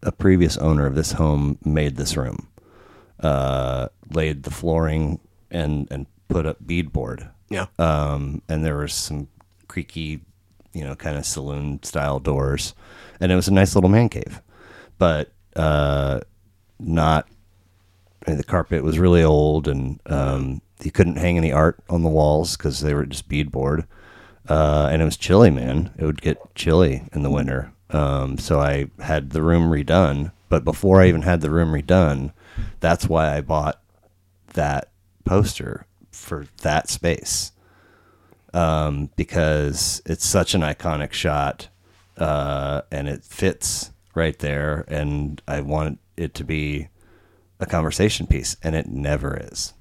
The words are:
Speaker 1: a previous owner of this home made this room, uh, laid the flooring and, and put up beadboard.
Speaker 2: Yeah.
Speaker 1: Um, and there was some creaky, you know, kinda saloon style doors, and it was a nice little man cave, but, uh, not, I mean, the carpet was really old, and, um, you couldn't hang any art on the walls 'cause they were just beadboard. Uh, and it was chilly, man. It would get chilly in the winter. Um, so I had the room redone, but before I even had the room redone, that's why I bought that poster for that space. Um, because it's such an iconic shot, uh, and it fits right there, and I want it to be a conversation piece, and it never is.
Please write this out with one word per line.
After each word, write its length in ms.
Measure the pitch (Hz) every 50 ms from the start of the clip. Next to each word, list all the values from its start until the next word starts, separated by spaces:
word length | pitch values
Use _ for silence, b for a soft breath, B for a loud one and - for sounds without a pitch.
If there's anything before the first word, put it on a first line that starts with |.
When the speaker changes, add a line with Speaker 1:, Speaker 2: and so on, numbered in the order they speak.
| -
Speaker 1:
a 80 | 90
previous 460 | - _ - 98 92 92 87 80 -
owner 300 | - - 78 80 73 71
of 80 | 69 67
this 180 | 73 76 - -
home 460 | - 80 78 76 73 71 71 71 - -
made 300 | - 76 78 76 73 67
this 200 | 65 71 73 -
room, 320 | 76 65 64 - - - - _ b b b b b b b b b b b b b
uh, 680 | - 80 71 67 67 67 67 65 65 64 64 64 64 - _ _ - - 76
laid 300 | 82 78 78 76 69 69
the 60 | -
flooring 680 | - - - 85 80 82 80 78 78 80 78 76 82 - _ _ _ _ _ _
and, 360 | - 87 80 76 76 73 71 -
and 160 | - 71 69 - _ _ _ _
put 180 | - 90 80
up 180 | 78 78 _ 57
beadboard. 640 | - 85 87 85 71 69 73 64 58 - - - - - _ _ _
Speaker 2:
Yeah. 160 | - - - - _ -
Speaker 1:
Um, 640 | 85 82 78 73 73 73 71 71 71 69 71 - _ -
and 160 | 80 78 78
there 140 | 80 73 71
was 160 | 73 71 -
some 340 | - - - 76 73 71 - _ _ _ _ _ _ _ _
creaky, 540 | - - 85 _ - 82 80 78 78 73 82 _ _ _ _ _ _ _ _ _ _
you 100 | 85 76
know, 120 | 67 67
kinda 280 | - - 80 76 71 71
saloon 600 | - - 73 67 71 71 71 71 73 71 69 -
style 380 | - - 78 71 71 69 65
doors, 540 | 64 - 71 67 67 73 69 71 - - - B B B B B B B B B
and 100 | 92 90
it 60 | 92
was 120 | 92 90 -
a 40 | 98
nice 220 | 95 98 92 -
little 160 | 101 90 90
man 180 | 101 110 120 113
cave, 320 | - - - - - - _ B B B B B B B B B B _
but, 340 | 92 87 80 76 76 - _ _ _ _ _
uh, 640 | - 80 78 76 73 73 71 71 71 69 69 69 - - _ _ _ _ _ _ _ _ _ _ _
not, 480 | 107 80 80 82 80 80 80 78 - _ _ _ _ _ _ _ _ _ _ _ _ _ _ _ _ _ _ _ -
I 40 | -
mean, 60 | 80 73
the 60 | 69
carpet 400 | - - 90 80 - 90 80 69
was 140 | 80 78 78
really 260 | 90 90 87 87 82
old, 420 | 78 78 76 76 76 76 78 73 73
and, 320 | 71 67 65 65 69 - _
um, 540 | - 76 69 67 67 67 67 67 67 67 - _ _ _ _ -
you 80 | 78
couldn't 260 | - - 98 85 78
hang 200 | 71 78 87 87
any 140 | 85 80 80
art 320 | - 73 78 82 - - - _
on 140 | 87 87 82
the 60 | 82
walls 480 | 78 78 76 76 76 78 82 85 -
'cause 240 | - - 78 71 71
they 140 | 73 76 73
were 120 | 71 71
just 220 | 69 69 - - -
beadboard. 580 | 73 73 76 71 64 65 67 69 76 80 82 B B B B B B B B B B B B -
Uh, 400 | 78 78 78 76 76 73 73 71
and 100 | 71 80 82
it 20 |
was 120 | 78 -
chilly, 340 | - - - 87 98 120 104
man. 400 | 73 65 62 62 65 76 80 - -
It 80 | - 73
would 160 | 78 78 -
get 180 | - 82 76 - - - _
chilly 480 | - - 85 80 82 92 76 67 64 - - -
in 100 | 76 71
the 80 | 69
winter. 420 | 69 71 69 67 65 65 67 - - _ _ _
Um, 480 | - 76 73 71 69 69 67 69 67 69
so 220 | - - 82 73
I 260 | 71 71 71 69 69 71 _ -
had 300 | - - 87 78 69 67
the 120 | - 80 78
room 280 | 82 85 85 82 82
redone, 640 | 82 73 73 71 80 90 95 76 71 71 71 85 - _ _ _
but 160 | - 82 -
before 360 | 82 78 - - 98 92 95
I 60 | 92 92
even 140 | 87 82 78
had 180 | 92 90 85
the 100 | 78 78
room 220 | 78 82 85 80 80
redone, 600 | 78 71 - 90 92 90 78 71 67 65 71 - B B B B B B B B B
that's 280 | - 82 85 - - -
why 280 | 82 80 78 76 71
I 40 | 73
bought 400 | 71 65 78 78 76 78 76 _ _ _ _ _ _ _ _ _ _ _ _ _ _ - -
that 360 | - 76 71 71 71 - _ _ _ _ _ _ _ _
poster 600 | - 90 98 104 - - - - - - - - _ _ _ - _
for 360 | - - - - 87 76 73 - _ - -
that 260 | 87 76 78 - -
space. 640 | - - - 85 80 - - - - - - - _ b b b b b b b b b b b b b b b b b b b -
Um, 580 | 87 85 80 80 78 78 76 73 71 73 71 _
because 880 | - - - - 90 80 78 76 76 73 73 73 73 - - - - -
it's 200 | - 82 - -
such 280 | - - 196 170 - -
an 80 | 101 82
iconic 500 | 73 76 - - 87 80 76 73 - -
shot, 560 | - - 85 73 73 69 69 69 _ - - _ b b b b b b b b -
uh, 640 | 80 76 76 73 71 71 71 69 69 71 73 71 - _
and 180 | - 71 69 73
it 160 | 71 - -
fits 640 | - - - - 95 - - - - - - - - - _ _ _ _
right 240 | 85 82 80 76 _
there, 440 | - 73 73 71 73 76 73 76 - -
and 520 | 73 76 73 73 73 73 73 73 73 - - -
I 120 | 71 71
want 400 | 71 71 76 78 78 78 71 - _ _ _
it 180 | - 85 73 _
to 100 | - -
be 440 | 64 80 78 76 73 73 71 73 - _ b b b b b b b b b b b b _
a 60 | -
conversation 600 | - - 87 80 78 - - 101 107 - - 82
piece, 300 | 80 - 71 - - - - -
and 120 | 80 80
it 120 | 80 - -
never 500 | - 67 71 71 73 71 64 - - - - -
is. 220 | - - - - - _